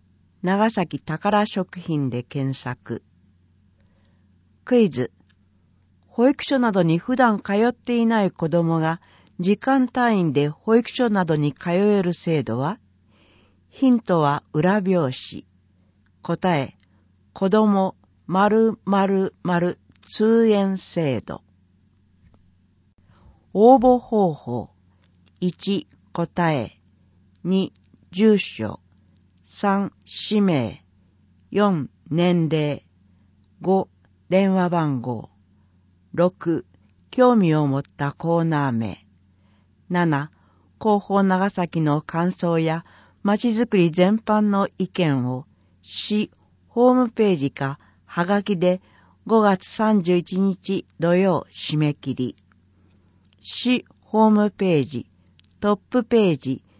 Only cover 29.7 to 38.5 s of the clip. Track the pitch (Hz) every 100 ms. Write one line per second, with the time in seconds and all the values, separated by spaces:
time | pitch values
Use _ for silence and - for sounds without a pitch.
29.7 | 196 196 - - - - 208 196 143 113
30.7 | - _ _ _ _ _ _ - 190 208
31.7 | 165 - _ - 165 180 175 156 156 147
32.7 | 135 _ _ _ _ _ _ _ - 180
33.7 | 190 - _ _ _ - 185 196 190 180
34.7 | 170 151 127 123 113 - _ _ _ _
35.7 | _ _ _ _ - 180 - 170 160 -
36.7 | _ _ _ _ - 247 233 170 151 143
37.7 | 139 - - 143 - 165 170 165